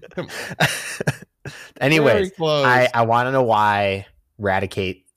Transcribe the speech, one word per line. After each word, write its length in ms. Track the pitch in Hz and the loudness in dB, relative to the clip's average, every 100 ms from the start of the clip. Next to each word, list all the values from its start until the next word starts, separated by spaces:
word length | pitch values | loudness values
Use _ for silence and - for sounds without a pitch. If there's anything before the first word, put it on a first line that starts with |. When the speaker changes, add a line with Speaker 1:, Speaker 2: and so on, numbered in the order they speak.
| - | -14
Speaker 1:
Come 140 | - - | -12 -12
on. 400 | - - - 147 | -12 -12 -4 -4
Speaker 2:
<laughs> 1120 | - - - - - - _ - - - - | -4 -12 -8 -6 -8 -16 _ -20 -18 -20 -4
Anyways, 320 | 135 156 135 | 2 4 4
Speaker 1:
Very 180 | 202 185 | 2 0
close. 360 | - 156 151 131 | -4 -2 0 2
Speaker 2:
I, 220 | 127 123 | 4 4
I 100 | 117 | 2
wanna 300 | 113 120 123 | 2 2 2
know 100 | 135 | 0
why 600 | 120 107 107 101 101 98 - _ _ - | 2 2 2 2 0 -2 -8 _ _ -6
Raticate 640 | 101 95 98 - 92 - _ | -2 0 -2 -4 -6 -8 _